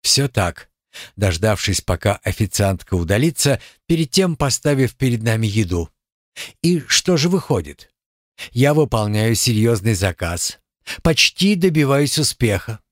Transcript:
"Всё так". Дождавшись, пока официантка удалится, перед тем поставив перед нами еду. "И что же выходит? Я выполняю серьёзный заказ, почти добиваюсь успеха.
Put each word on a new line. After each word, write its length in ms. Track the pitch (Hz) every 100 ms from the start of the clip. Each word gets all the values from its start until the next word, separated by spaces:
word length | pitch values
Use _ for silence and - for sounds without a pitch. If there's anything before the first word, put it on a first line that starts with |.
"Всё 260 | - - 139
так". 420 | - 90 - - _ _ - - -
Дождавшись, 640 | 101 82 110 107 - 92
пока 360 | - 87 104 98
официантка 720 | - - 98 - 98 95 -
удалится, 640 | 92 82 101 156 143 143 135 - _ _
перед 240 | 165 160
тем 260 | - 185 156
поставив 600 | 143 - 151 139 127 -
перед 260 | 131 117
нами 240 | 113 110 110
еду. 440 | 104 95 87 82 _ _ _ _ - - -
"И 180 | 170 175 -
что 280 | - - 170
же 120 | 160
выходит? 640 | 180 - 113 73 71 - _ _ _ _ _ -
Я 220 | 120 139
выполняю 600 | 151 147 113 104 107 113
серьёзный 600 | 117 - 107 113 117 104
заказ, 640 | 101 95 87 85 87 - - _ _ - -
почти 540 | 170 160 - - 190 202
добиваюсь 600 | 180 156 139 139 147 -
успеха. 600 | 143 - 117 95 - 110 _